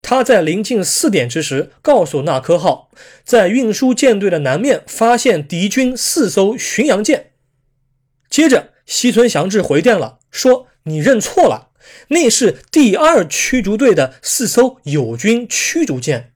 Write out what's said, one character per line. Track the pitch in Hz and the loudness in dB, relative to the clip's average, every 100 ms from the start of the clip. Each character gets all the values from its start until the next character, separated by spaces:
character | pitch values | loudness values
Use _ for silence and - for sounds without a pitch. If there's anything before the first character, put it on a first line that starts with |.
他 | - 262 | 0 -2
在 | 240 220 | 2 2
临 | 160 180 | 2 -4
近 | 220 233 | -4 -4
四 | 175 - 311 | -2 -2 0
点 | 196 120 | -2 -2
之 | 139 | -6
时 | 147 135 156 _ | -4 -6 -6 _
告 | - 262 | 0 0
诉 | 170 147 | 0 -4
纳 | 147 135 | -2 -4
科 | 127 170 | 0 0
号， | 180 - _ _ - _ | 0 -2 _ _ -20 _
在 | - 240 185 | 0 2 4
运 | 233 233 | 2 0
输 | 202 262 | 0 0
舰 | 247 269 214 | 2 2 2
队 | 196 | 0
的 | 170 | -2
南 | 139 143 | 0 -2
面 | 262 196 - | 0 -2 -4
发 | - 226 240 | -2 0 2
现 | 254 180 147 | 2 -2 -4
敌 | 170 202 | -4 -2
军 | 220 254 | 0 -2
四 | 254 - - 220 | -2 -4 -2 0
艘 | - 196 233 | 2 0 -2
巡 | - - 285 | -6 -2 0
洋 | 196 | 0
舰。 | 214 294 - _ _ _ _ _ _ _ _ _ _ | 0 -2 -4 _ _ _ _ _ _ _ _ _ _
接 | - 311 | 0 2
着 | 226 - _ _ | 2 0 _ _
西 | - 247 | -2 0
村 | 220 240 | 2 2
祥 | 156 180 | 0 -2
治 | 202 | -2
回 | - 147 | 0 0
电 | 247 208 | 2 0
了， | 113 - _ | -2 -12 _
说 | - 262 254 - _ | -2 2 2 -2 _
：“你 | - 156 | -8 -2
认 | 160 247 | 0 0
错 | 190 - 285 | 0 2 2
了， | 113 _ _ - - _ | 0 _ _ -20 -20 _
那 | 302 277 | 0 2
是 | 220 226 - _ | 2 0 -2 _
第 | 330 262 | 2 2
二 | 190 311 320 160 | 4 4 2 0
驱 | - - 254 | -4 -4 -2
逐 | 196 214 | -2 0
队 | 262 | 2
的 | 165 131 - | 2 0 -4
四 | - - 233 | -8 -6 -2
艘 | - 254 - | 0 0 0
友 | - 147 117 117 | -6 -4 -4 -4
军 | 202 233 240 | -2 -2 -2
驱 | - - 330 | -6 -4 -2
逐 | 311 131 | -2 -4
舰。” | 120 123 120 | -4 -6 -6